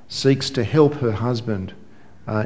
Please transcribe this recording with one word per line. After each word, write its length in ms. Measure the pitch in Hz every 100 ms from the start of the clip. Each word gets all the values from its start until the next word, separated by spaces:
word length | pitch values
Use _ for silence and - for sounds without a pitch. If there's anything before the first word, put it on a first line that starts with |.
| -
seeks 440 | - 135 135 -
to 120 | 131
help 320 | 104 147 147 147
her 160 | 120
husband, 640 | 104 120 120 113 101 95 - - - - - -
uh, 180 | 107